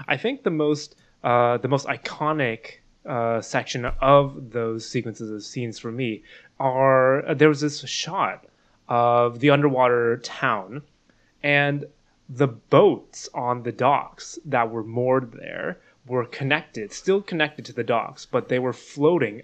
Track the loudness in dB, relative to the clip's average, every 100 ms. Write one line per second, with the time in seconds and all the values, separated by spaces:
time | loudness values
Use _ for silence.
0 | -4 -4 -2 -4 -2 0 0 0 -6 _
1 | _ _ 0 2 4 2 0 -2 -2 -6
2 | -8 -4 -2 0 -2 -4 -12 -20 _ _
3 | -8 -4 -2 -2 -2 -4 -4 -4 -4 0
4 | 4 6 4 -4 -10 -6 -4 -6 -6 -6
5 | -6 -8 -10 -10 -10 -8 -8 -10 -10 -6
6 | -6 -6 -12 -20 -18 -4 -2 2 6 6
7 | 6 4 0 4 4 4 -2 -4 -8 -8
8 | -6 -2 -2 -4 _ _ _ _ -2 2
9 | 4 4 4 2 4 6 4 4 4 4
10 | 2 0 -6 -4 -2 -2 -4 -14 -16 _
11 | _ _ _ _ 0 2 2 0 -6 _
12 | _ _ -8 0 0 -2 4 6 6 4
13 | -6 -18 -12 -6 -4 -4 -4 0 2 2
14 | -2 -14 -18 -16 -4 -2 0 -4 -6 -2
15 | 2 2 0 -10 -12 -8 -6 -8 _ _
16 | -6 -4 -4 -4 -2 -2 -4 -12 -12 -6
17 | -2 -2 -2 -2 -2 -6 -12 -6 -2 -2
18 | -4 -12 -4 -4 -2 -2 -2 -6 -10 0
19 | 2 2 0 -4